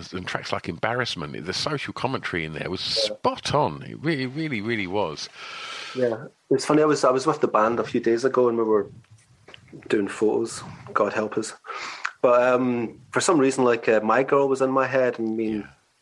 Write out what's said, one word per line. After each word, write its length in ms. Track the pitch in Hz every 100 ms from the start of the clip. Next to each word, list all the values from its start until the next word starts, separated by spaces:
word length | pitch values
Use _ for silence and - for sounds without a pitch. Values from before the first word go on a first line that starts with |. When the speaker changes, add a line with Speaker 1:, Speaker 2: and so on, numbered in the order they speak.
| 85
Speaker 1:
and 140 | 95 90
tracks 260 | 127 -
like 160 | 98 -
Embarrassment, 800 | 82 110 123 120 87 73 58 80
the 80 |
social 400 | - - 147 -
commentary 500 | - 131 123 - 90
in 80 | 80
there 160 | 78 -
was 120 | 90
Speaker 2:
Yeah. 340 | - 110 107 -
Speaker 1:
spot 380 | 254 262 -
on. 280 | 143 123 71
It 140 | 131 -
really, 260 | 151 147 131
really, 340 | 139 160 117
really 260 | 107 113 92
was. 440 | 104 87 76 - - - - - - -
Speaker 2:
Yeah, 320 | 127 123 110 143 - _
it's 160 | 131 -
funny. 160 | 151
I 20 |
was, 200 | 156 147
I 60 | 135
was 160 | 131 143
with 140 | 147
the 80 | 117
band 320 | 107 110 120
a 40 |
few 160 | 113 123
days 260 | 117 113 131
ago, 240 | 127 123
and 80 | 117
we 60 |
were 260 | 110 107 98 - - - _ _ - - - 156 -
doing 200 | 113 98
photos. 540 | - 110 117 113 - - - -
God 220 | - 104
help 240 | 110 107 -
us. 160 | 110 - - - - - - -
But, 220 | 127 123
um, 580 | 123 127 127 120 113 - -
for 80 | 131
some 180 | - 165
reason, 260 | 135 135
like, 240 | 123 117 -
uh, 120 | 110
"My 200 | 110 120
Girl" 260 | 135 143 139
was 120 | 131
in 100 | 131
my 160 | 135 127
head, 320 | 131 127 117
and, 100 | 113
I 40 |
mean, 280 | 110 110 107
Speaker 1:
Yeah. 60 | 101 - _ _